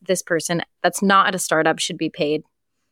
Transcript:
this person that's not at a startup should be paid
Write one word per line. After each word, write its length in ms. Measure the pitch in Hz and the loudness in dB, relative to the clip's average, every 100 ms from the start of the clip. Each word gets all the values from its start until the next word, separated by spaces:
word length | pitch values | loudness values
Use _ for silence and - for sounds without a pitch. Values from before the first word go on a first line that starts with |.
this 200 | - 180 | -4 -4
person 400 | - 165 - 170 - _ | -2 -4 -2 -4 -6 _
that's 180 | 180 - | -2 0
not 280 | 196 196 196 | 2 4 4
at 60 | 185 | 0
a 40 | |
startup 400 | - 160 160 165 | 0 2 2 0
should 180 | - 165 | -4 -4
be 120 | 160 | -6
paid 340 | - 147 156 - _ _ _ _ | -4 -2 -2 -6 _ _ _ _